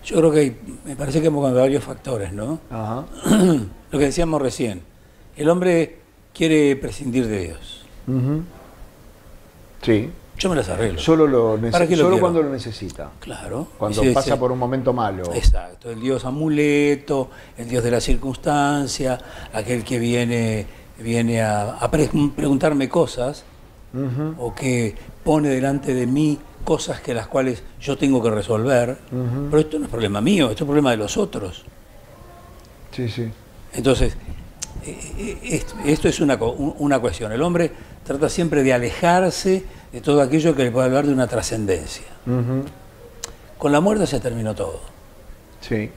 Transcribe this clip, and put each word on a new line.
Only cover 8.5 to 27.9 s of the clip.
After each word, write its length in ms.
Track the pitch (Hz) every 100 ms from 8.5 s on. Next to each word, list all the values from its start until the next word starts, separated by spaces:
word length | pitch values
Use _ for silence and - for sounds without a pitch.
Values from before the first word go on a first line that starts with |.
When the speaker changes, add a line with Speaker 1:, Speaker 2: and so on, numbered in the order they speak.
| - - - - - - - - - - - - -
Speaker 2:
Sí. 280 | - 110 131 - - -
Speaker 1:
Yo 100 | 190
me 60 |
las 140 | 160 92
arreglo. 320 | - 110 82
Speaker 2:
Solo 260 | 160 160 151
lo 320 | 131 113 107
nece-, 140 | 117
Speaker 1:
¿Para 140 | 175 170
qué 80 | 170
lo 80 |
Speaker 2:
solo 60 | 175
Speaker 1:
quiero? 60 | 185
Speaker 2:
cuando 220 | 180 170
lo 80 | 151
necesita. 600 | 131 117 107 95 - 71 -
Speaker 1:
Claro. 480 | - - 98 110 160 -
Speaker 2:
Cuando 260 | 104 107
Speaker 1:
Sí, 80 | 131
Speaker 2:
pasa 240 | 127 139
Speaker 1:
sí. 40 | 139
Speaker 2:
por 140 | 123
un 60 | 127
momento 340 | 123 131 127
malo. 420 | 123 110 95 87
Speaker 1:
Exacto. 560 | 85 - 98 87 90 117
El 100 | 113
Dios 240 | 123 131
amuleto, 1040 | 127 139 156 147 147 147 147 139 - 143 - - - -
el 120 | 117
Dios 140 | 123
de 80 | 120
la 100 | 117
circunstancia, 1160 | - 127 135 123 - 147 143 143 135 - 131 123 - - -
aquel 300 | 110 107 123
que 160 | 107 123
viene, 640 | 117 120 120 120 113 110 104 - - -
viene 420 | 113 117 117 117
a, 300 | 110 104 104
a 180 | - 117
pre-, 180 | 156 151 156 143 -
preguntarme 520 | 147 139 156 143 131
cosas, 540 | 175 143 - 123 147 - - - - -
Speaker 2:
Ujú. 420 | 127 135 123 156 156
Speaker 1:
o 160 | 120
que 400 | 101 135 123 113 - - -
pone 240 | - 156 147
delante 440 | 131 135 139 139
de 140 | 127 123
mí 320 | 135 151 143 - -
cosas 380 | - 160 - 147
que 140 | -
las 120 | 117 107
cuales 380 | 139 131 120 - -
yo 180 | -